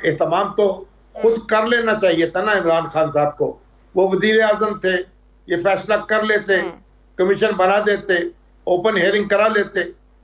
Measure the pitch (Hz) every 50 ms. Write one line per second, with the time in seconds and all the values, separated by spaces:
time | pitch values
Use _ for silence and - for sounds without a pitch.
0 | - 165 151 - 165 160 165 190 202 202 - 214 208 190 185 - - - _ _
1 | _ _ - - 214 226 226 226 - - 220 214 220 233 240 233 226 220 208 214
2 | 190 185 165 165 170 165 - 180 202 214 208 190 170 165 165 165 160 160 - 160
3 | 156 151 147 147 147 147 - - 139 - - - _ _ _ _ _ _ - 185
4 | 190 185 190 190 208 214 220 220 220 214 208 208 220 214 202 - - 190 185 180
5 | 185 - _ _ _ _ _ _ _ - 170 170 175 196 190 185 - 214 214 208
6 | - - 214 214 214 214 214 208 208 202 190 175 170 175 170 - - _ _ _
7 | _ _ - - 185 190 196 - 220 208 202 185 185 185 202 208 208 208 202 196
8 | - - 180 170 339 349 - _ _ _ _ _ - - 180 175 175 220 208 185
9 | 170 202 202 208 202 202 208 196 214 220 208 202 190 - - 185 175 180 - _
10 | _ _ _ _